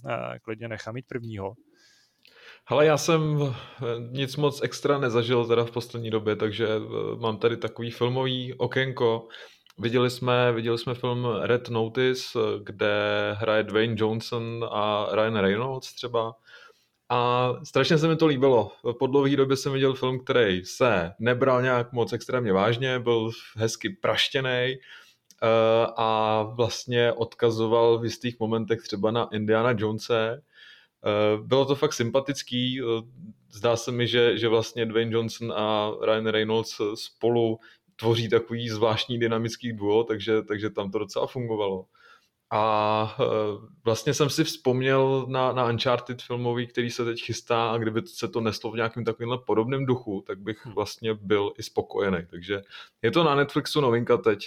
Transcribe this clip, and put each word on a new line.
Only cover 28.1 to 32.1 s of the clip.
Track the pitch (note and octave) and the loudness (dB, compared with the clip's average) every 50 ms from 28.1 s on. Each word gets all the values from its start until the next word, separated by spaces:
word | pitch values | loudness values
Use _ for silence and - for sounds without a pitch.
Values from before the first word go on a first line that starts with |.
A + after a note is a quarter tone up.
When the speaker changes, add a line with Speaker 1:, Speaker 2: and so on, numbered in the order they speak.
| A2 - - B2 A#2 - | -6 -6 -6 -8 -6 -4
Speaker 2:
momentech | A2+ A2 A2+ A2+ A2+ G2 A2+ A2 | -4 -2 -2 -2 0 -2 -2 -4
třeba | - - - G2 G2+ A2 | -4 -6 -4 -2 0 0
na | A2 A#2+ A2 - | 0 0 -2 -2
Indiana | - A2 A2 G#2 A2 A2 A#2 B2 B2 G2+ | -4 -2 0 2 2 4 4 2 2 0
Jonese. | G#2+ G#2+ A2 A2 - - A#2+ A2+ A2 A2+ A#2+ C#3+ - _ _ - - - - - _ _ _ _ - | 0 -2 -2 -4 -2 -2 0 0 0 0 -4 -6 -12 _ _ -20 -20 -20 -20 -20 _ _ _ _ -2
Eh, | G#2+ G#2 G#2 G#2+ G#2+ G#2+ G#2+ | 0 2 2 4 2 2 0
bylo | A2+ A2+ B2 C3 C#3 | 0 2 2 2 4
to | C3+ C#3+ | 2 0
fakt | - - D3 - | 0 0 -2 0
sympatický. | - A#2+ A#2 | 0 -2 0